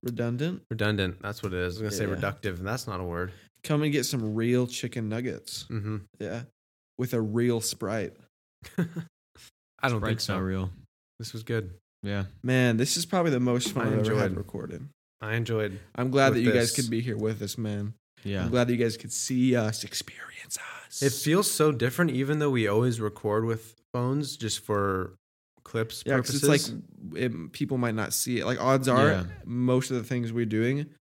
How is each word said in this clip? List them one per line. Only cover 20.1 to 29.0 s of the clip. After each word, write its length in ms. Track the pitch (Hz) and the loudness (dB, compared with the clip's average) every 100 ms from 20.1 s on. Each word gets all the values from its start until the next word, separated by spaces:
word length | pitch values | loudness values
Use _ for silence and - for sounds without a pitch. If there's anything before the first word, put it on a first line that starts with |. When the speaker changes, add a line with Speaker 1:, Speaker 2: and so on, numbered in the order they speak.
| - - - - - - - - | -14 -16 -16 -12 -12 -10 -16 -14
Speaker 1:
us. 160 | - | 0
Speaker 2:
It 100 | 139 | 0
feels 380 | 120 151 170 202 | 0 2 4 2
so 220 | - 156 | 4 4
different, 400 | 135 120 127 170 | 4 0 2 2
even 260 | 127 135 151 | 2 0 2
though 120 | 147 | 2
we 160 | 127 107 | 2 4
always 340 | 104 123 113 | 4 4 2
record 440 | 107 - 110 107 113 | -2 -4 0 0 2
with 300 | 113 - - _ | -2 -6 -20 _
phones 440 | 123 123 139 139 - | -2 0 0 -4 -4
just 220 | 113 - | -4 -4
for 560 | - 104 101 95 90 - _ _ _ _ | 0 0 2 0 -2 -8 _ _ _ _
clips 400 | - 117 113 - - | -6 -4 -4 -4 0
Speaker 1:
Yeah, 120 | 135 | 0
'cause 220 | 123 139 | 2 2
Speaker 2:
purposes. 40 | 139 | 4
Speaker 1:
it's 220 | 147 - 110 - - - | 4 2 -8 -14 -16 -12
like, 80 | - | -4
it, 280 | 85 82 82 | -4 -4 -10
people 260 | - - 131 | -6 -4 0
might 160 | 120 110 | 0 0
not 180 | 107 | -2
see 260 | - - 120 | -2 -2 -2
it. 60 | 85 | 0
Like, 160 | 127 | 0
odds 260 | 123 135 131 | 2 4 4
are, 200 | 123 | 6